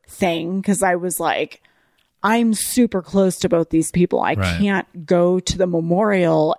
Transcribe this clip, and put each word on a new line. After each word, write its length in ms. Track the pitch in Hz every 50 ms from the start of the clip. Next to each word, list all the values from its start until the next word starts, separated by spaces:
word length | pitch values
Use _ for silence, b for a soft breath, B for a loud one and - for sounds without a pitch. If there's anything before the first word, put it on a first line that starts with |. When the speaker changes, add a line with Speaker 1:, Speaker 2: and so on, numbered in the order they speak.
| _ -
Speaker 1:
thing 540 | - - 196 175 165 165 165 170 185 190 185
'cause 200 | 208 196 151 190
I 120 | 185 175
was 240 | 175 175 185 175 -
like, 400 | 170 151 95 76 156 - - - _ _ _ _ _ _ _ _ _ _ _ _ -
"I'm 300 | 202 226 233 240 226 214
super 480 | 202 - - - 247 240 233 - 190 175
close 340 | - - 196 190 185 180 -
to 80 | - 180
both 220 | 170 170 165 -
these 200 | - 165 160 -
people. 300 | - 175 175 - - -
I 140 | - - 151
Speaker 2:
Right. 240 | 104 95 90 85 85
Speaker 1:
can't 460 | 202 202 196 190 - - - 180 156
go 340 | - 180 175 175 180 180 185
to 180 | 180 - - 175
the 80 | 190
memorial, 880 | 180 175 165 165 165 170 185 220 214 202 185 175 165 160 160 156 160 -